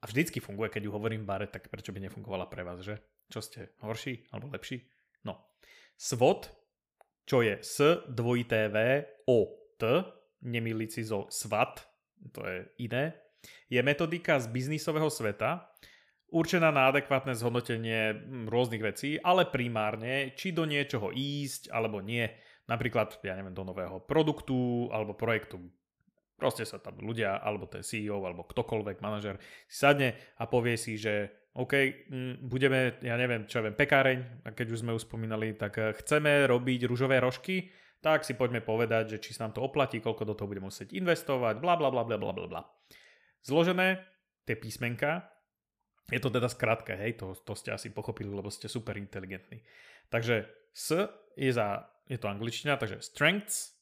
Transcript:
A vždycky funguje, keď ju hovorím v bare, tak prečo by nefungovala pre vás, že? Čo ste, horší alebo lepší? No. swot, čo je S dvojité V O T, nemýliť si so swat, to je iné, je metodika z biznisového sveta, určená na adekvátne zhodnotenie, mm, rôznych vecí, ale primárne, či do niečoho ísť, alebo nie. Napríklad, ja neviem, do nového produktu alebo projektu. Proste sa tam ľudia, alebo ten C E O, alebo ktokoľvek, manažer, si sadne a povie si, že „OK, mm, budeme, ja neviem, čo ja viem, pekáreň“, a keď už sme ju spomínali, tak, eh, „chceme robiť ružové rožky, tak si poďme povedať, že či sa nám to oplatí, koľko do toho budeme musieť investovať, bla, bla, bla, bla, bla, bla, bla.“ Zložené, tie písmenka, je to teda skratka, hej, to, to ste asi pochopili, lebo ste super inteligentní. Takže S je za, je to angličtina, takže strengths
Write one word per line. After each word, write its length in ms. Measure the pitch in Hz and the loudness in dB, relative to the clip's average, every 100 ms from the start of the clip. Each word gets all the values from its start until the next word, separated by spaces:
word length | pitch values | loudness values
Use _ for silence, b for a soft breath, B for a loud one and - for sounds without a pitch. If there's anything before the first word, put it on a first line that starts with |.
A 80 | - | -2
vždycky 320 | 107 160 - | 0 0 -2
funguje, 320 | - 101 110 | -8 -4 -4
keď 160 | 110 104 | -4 -6
ju 20 | 104 | -4
hovorím 240 | 110 110 | -2 -4
v 80 | 101 | -4
bare, 180 | 98 104 | -4 -4
tak 160 | 110 - | -8 -12
prečo 240 | 98 - | -12 -10
by 80 | 98 | -10
nefungovala 480 | 98 - 101 95 90 | -10 -12 -6 -6 -6
pre 160 | 90 90 | -8 -8
vás, 160 | 87 | -8
že? 160 | 92 104 _ _ _ | -10 -10 _ _ _
Čo 160 | - - | -12 -12
ste, 320 | - - _ 107 | -14 -18 _ -8
horší 400 | 113 - 123 _ | -6 -6 -10 _
alebo 160 | 113 135 | -12 -10
lepší? 400 | 131 - 127 - _ _ _ | -10 -8 -10 -12 _ _ _
No. 160 | 107 92 _ _ b b b b | -10 -10 _ _ b b b b
swot, 480 | - 123 131 196 - - _ _ _ _ _ _ - | -6 4 4 4 -4 -20 _ _ _ _ _ _ 2
čo 160 | 131 117 | 4 4
je 160 | 98 | 2
S 160 | - - 147 170 - | -6 2 4 4 0
dvojité 640 | 120 117 123 120 113 107 | -2 0 0 2 2 2
V 320 | 107 113 139 143 - - | 4 4 4 0 -6 4
O 400 | 120 101 - - _ | 4 4 -2 -20 _
T, 80 | 113 143 190 - _ _ | 2 2 2 -12 _ _
nemýliť 480 | 127 120 113 110 113 | -6 -4 -2 -2 -4
si 120 | 117 110 | -6 -4
so 240 | 107 - | -4 -4
swat, 560 | - 110 104 123 - - _ _ _ 127 | -8 -2 2 2 0 -20 _ _ _ -16
to 80 | - | -10
je 240 | 104 92 - _ | -6 -6 -10 _
iné, 400 | 120 120 151 - _ B B B B | -2 0 0 -4 _ B B B B
je 80 | 120 | 2
metodika 600 | 127 143 165 170 175 147 | 4 2 0 -2 2 2
z 80 | 117 | 2
biznisového 600 | 117 131 156 160 156 156 | -4 -2 -4 -2 0 0
sveta, 600 | 147 110 101 110 175 - b b b b b _ | 0 -4 0 -2 -2 -6 b b b b b _
určená 400 | 165 165 185 165 | 0 4 6 6
na 160 | 147 131 | 8 6
adekvátne 440 | 139 139 135 135 120 | 6 4 0 2 -2
zhodnotenie, 760 | 120 120 120 117 113 113 110 | 0 0 0 -4 0 2 2
mm, 320 | 107 - 131 110 | 0 -6 -8 0
rôznych 320 | 117 123 110 | 2 2 0
vecí, 280 | 107 98 139 151 | -2 -2 -4 0
ale 240 | 175 180 180 | 4 6 6
primárne, 840 | - 120 113 107 110 113 131 135 | 2 0 0 0 -2 -2 -2 -2
či 200 | - 190 | -4 -4
do 120 | 165 160 | -2 0
niečoho 480 | 147 139 123 101 | 0 0 -2 -2
ísť, 560 | 123 139 143 139 - - | -2 -4 -2 -4 -6 -6
alebo 320 | 113 113 104 | -2 -2 -2
nie. 240 | 98 120 113 B B B - | -4 -2 -2 B B B -4
Napríklad, 560 | 117 123 113 107 - | -2 0 2 0 -2
ja 160 | 98 92 | -8 -8
neviem, 160 | 98 | -8
do 80 | 92 | -8
nového 400 | 95 92 90 95 | -8 -6 -6 -8
produktu 880 | - 143 151 147 - 127 123 120 120 | 0 2 4 0 0 0 2 2 0
alebo 240 | 110 107 | -2 -4
projektu. 480 | 101 113 113 107 92 90 _ _ _ _ _ _ | -2 0 0 0 -12 -14 _ _ _ _ _ _
Proste 320 | _ 139 - 110 | _ -2 0 -6
sa 160 | 117 | -8
tam 160 | - 98 | -14 -10
ľudia, 400 | 101 113 104 98 | -6 -2 0 0
alebo 320 | - 104 - | -2 -4 -6
ten 160 | 98 95 | -10 -6
C 160 | 113 | -6
E 80 | 104 | -4
O, 160 | 101 92 | -4 -4
alebo 200 | 87 85 | -8 -6
ktokoľvek, 520 | - 113 110 104 92 | -4 -2 -2 -2 -6
manažer, 360 | 104 107 104 98 B B B | -4 -4 -4 -8 B B B
si 80 | - | 4
sadne 360 | 139 143 131 113 B B | 6 6 4 0 B B
a 80 | 113 | 0
povie 280 | 123 117 117 | 2 2 0
si, 200 | 117 107 | -2 -4
že 480 | 107 104 101 - _ | -2 0 -2 -8 _
„OK, 200 | - 127 139 135 - - | -6 0 4 2 0 -10
mm, 400 | 131 127 123 131 | -8 -6 -8 -4
budeme, 480 | 123 135 131 127 117 127 | 2 4 4 2 0 -4
ja 80 | |
neviem, 320 | 117 123 117 104 | 0 0 0 -2
čo 160 | 123 | -2
ja 80 | 107 | -2
viem, 80 | 101 | 2
pekáreň“, 640 | 143 143 135 127 123 120 | 4 6 6 4 -2 -12
a 160 | - 107 | -14 -6
keď 160 | 120 | -4
už 80 | 113 | -4
sme 160 | 117 113 | -2 -4
ju 20 | - | -4
spomínali, 480 | 113 113 110 110 | -8 -4 -2 -2
tak, 240 | 107 104 104 | -2 -4 0
eh, 160 | 110 | -2
„chceme 560 | 107 - 151 151 143 135 | -2 2 2 6 6 6
robiť 400 | 123 123 127 120 | 4 4 0 0
ružové 320 | 120 131 131 | 2 4 6
rožky, 480 | 127 127 - 185 180 B B B | 4 0 -2 -2 -4 B B B
tak 240 | 156 156 156 | 2 2 2
si 80 | |
poďme 320 | 127 123 120 110 | 0 0 0 0
povedať, 520 | 110 120 113 110 107 | 2 4 2 2 -6
že 40 | |
či 160 | - - | -10 -8
sa 80 | 113 | -6
nám 80 | |
to 80 | 95 | -4
oplatí, 400 | 127 147 131 117 | -4 0 0 0
koľko 240 | 110 107 107 | -2 -2 -4
do 80 | |
toho 160 | 104 101 | -4 -6
budeme 240 | 101 95 | -6 -8
musieť 240 | - 110 190 | -10 -10 -4
investovať, 640 | 180 165 - 135 120 107 | 0 0 2 0 2 0
bla, 160 | 170 170 | 2 4
bla, 160 | 143 | 4
bla, 80 | 127 | 2
bla, 160 | 113 - | 0 -2
bla, 160 | 104 | -2
bla, 140 | 95 90 | -6 -6
bla.“ 140 | 82 - _ b b b b b b - | -10 -12 _ b b b b b b 0
Zložené, 560 | 143 170 180 185 185 185 _ _ _ - | 4 4 4 4 2 -4 _ _ _ -6
tie 80 | 113 | -6
písmenka, 720 | 113 - 120 120 143 170 - _ _ _ _ _ _ _ - | -4 -4 -4 0 0 -2 -4 _ _ _ _ _ _ _ -4
je 80 | 127 | -2
to 160 | 135 | 0
teda 160 | 120 120 | 2 0
skratka, 480 | - 113 113 - 95 | 0 2 2 0 -4
hej, 160 | 107 | -4
to, 240 | 117 92 92 - | -4 -8 -10 -10
to 80 | |
ste 240 | 104 - 104 | -10 -6 -8
asi 160 | 110 | -8
pochopili, 400 | 104 113 107 101 | -8 -8 -6 -6
lebo 160 | 101 98 | -6 -8
ste 160 | - 107 | -10 -8
super 320 | 123 110 101 | -8 -8 -10
inteligentní. 640 | 101 98 92 92 - 113 B B B B B | -10 -12 -10 -12 -14 -20 B B B B B
Takže 400 | 117 117 117 - - _ | -2 2 0 0 -14 _
S 160 | - - 160 208 - _ - | -12 -2 0 0 -4 _ -2
je 140 | 135 | 0
za, 320 | 120 104 101 - _ _ | 2 0 -2 -8 _ _
je 80 | 120 | -6
to 80 | 104 | -4
angličtina, 480 | 101 113 - 147 | -4 -6 -4 -2
takže 320 | 139 110 98 - | 0 -2 -6 -12
strengths 720 | - 147 202 - - - _ | 0 2 2 -2 -6 -8 _